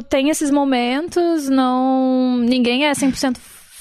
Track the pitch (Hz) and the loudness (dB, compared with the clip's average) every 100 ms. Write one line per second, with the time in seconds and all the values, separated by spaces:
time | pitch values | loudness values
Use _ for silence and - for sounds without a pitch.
0 | - 277 277 311 285 285 277 254 240 269 | -2 0 0 0 0 0 2 0 0 -4
1 | 349 349 339 320 269 262 254 254 262 262 | -4 -2 0 0 0 0 2 0 0 0
2 | 262 254 254 247 233 254 240 247 294 254 | 0 0 0 0 0 2 0 2 0 0
3 | 269 - 269 240 - - - - | 0 0 -2 -4 -10 -20 -20 -16